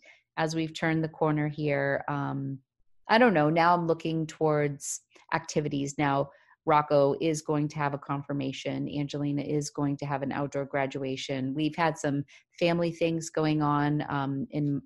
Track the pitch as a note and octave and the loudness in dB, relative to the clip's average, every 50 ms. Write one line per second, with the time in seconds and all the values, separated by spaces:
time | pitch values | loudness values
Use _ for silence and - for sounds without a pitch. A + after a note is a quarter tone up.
0 | _ - - _ _ _ _ - D#3+ D#3+ D#3+ D#3+ D#3+ D#3 D#3+ - - D#3+ D#3+ D#3+ | _ -20 -20 _ _ _ _ -4 -2 -2 -2 -2 -4 -4 -4 -2 0 0 2 0
1 | D#3+ D#3 D#3+ - D#3+ D#3 D3+ D3+ D3 D3+ D3 - D3+ D3+ C#3+ C#3 C#3 C#3 C#3 - | 0 -2 -2 -2 0 2 2 2 0 -2 -2 -2 0 0 0 2 2 0 0 -2
2 | - - D3 C#3+ C#3 C#3 C#3 C#3 C#3 C3+ C#3 C3+ - _ _ _ _ _ _ _ | -2 -4 -4 -4 -2 -4 -4 -4 -4 -6 -8 -8 -12 _ _ _ _ _ _ _
3 | _ - G#3 A3+ B3+ A#3+ F3+ D#3 D3 D3+ E3 E3+ E3 E3+ F3 E3+ E3+ E3 D#3+ E3 | _ 2 4 6 6 6 6 6 4 6 4 6 6 6 4 4 4 2 0 0
4 | - E3 D#3+ D#3+ D#3+ D#3 - - D#3+ D#3 D3+ D3 D3 C#3+ C#3+ C#3+ - - - - | -2 -2 -2 -2 -2 -4 -2 0 0 2 2 2 2 0 -2 -6 -8 -10 -10 -10
5 | - _ _ - _ _ - D#3+ - - - E3 D3 D3 - C#3 C#3 C#3 C#3 - | -12 _ _ -20 _ _ -4 -4 -4 -2 -2 -2 -2 -2 -2 -4 -4 -4 -2 0
6 | D3 C#3+ C#3 C#3 C#3+ - - _ _ _ _ _ _ D#3+ D3+ D3 D3 - D3+ C#3+ | 0 2 2 0 0 -2 -8 _ _ _ _ _ _ 4 4 4 4 4 4 6
7 | C#3 C#3 C#3+ - D#3+ E3 D#3 D3+ - - D#3 D3 D3+ D3 - D#3 D3 C#3+ C#3 C#3 | 6 4 4 2 0 0 0 0 -2 -2 0 0 0 -2 -2 -2 -2 -2 -2 -4
8 | - - C#3+ C#3 C#3 - C#3+ C#3+ C3+ C3+ C3 - - C#3+ C3+ C3+ C#3+ C#3+ - D3 | -6 -6 -6 -6 -4 -4 -4 -4 -4 -4 -6 -6 -6 -6 -4 -4 -6 -6 -4 -6
9 | C#3+ D3 - C#3+ D3 C#3+ C#3+ C#3+ C#3 - D3+ D3+ C#3+ - - - D3 C#3+ C#3+ C#3 | -6 -4 -4 -4 -2 -2 -2 -2 -2 -2 -2 -2 -2 -4 -4 -2 -2 -2 -2 -4
10 | D3 C#3+ C#3+ C3+ C#3 C3+ - C#3 C#3+ C3+ - C#3 C#3 C3+ - C#3+ C3+ C3 C3+ C#3 | -4 -4 -4 -4 -2 -4 -2 -4 -4 -4 -4 -6 -6 -2 -2 -2 -2 -2 -4 -6
11 | C#3 C3 C3 C3 - - C#3 C3 C3 C3+ C3+ D3+ D#3 D3+ D3+ F3+ E3+ D#3+ D#3 - | -6 -6 -6 -6 -6 -6 -4 -4 -4 -4 -2 -2 -2 -2 0 0 0 0 0 0
12 | - D3 C#3 C#3+ C#3+ - - - _ _ _ - F3+ E3+ E3+ E3+ E3+ E3+ E3 - | -2 -2 -2 -2 -4 -6 -12 -20 _ _ _ 0 0 2 2 2 0 -2 -2 0
13 | F3 E3 E3 E3 D#3+ - - D#3 D#3 D#3 D3+ D3+ D3+ D3 D3 D3 D3 D3 D3+ D3+ | 0 0 0 -2 -6 -4 -2 0 0 2 2 2 2 2 2 2 2 0 0 -2
14 | - - C#3+ C#3+ C3+ C3+ C#3 C#3 - - - D3+ D3 C#3+ C#3+ - - | -2 -2 -4 -2 -2 -2 -4 -4 -6 -6 -4 -2 -2 -2 -2 -4 -4